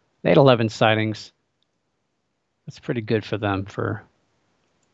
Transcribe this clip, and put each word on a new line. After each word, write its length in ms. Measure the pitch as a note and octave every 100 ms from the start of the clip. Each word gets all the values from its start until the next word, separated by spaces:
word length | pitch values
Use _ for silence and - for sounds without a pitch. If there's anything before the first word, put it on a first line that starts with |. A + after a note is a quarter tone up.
| _ _
They 80 | -
had 80 | E3+
eleven 320 | C#3 A#2+ A2
sightings. 640 | - A2+ A2 A2 G#2+ - _ _ _ _ _ _ _ _ _ _ _ _ _ -
That's 140 | -
pretty 220 | - B2+
good 240 | G#2+ A2+ -
for 120 | G#2
them 280 | G#2 G2 G2
for, 360 | - A2 G#2 - _ _ _ _ _ _ _ _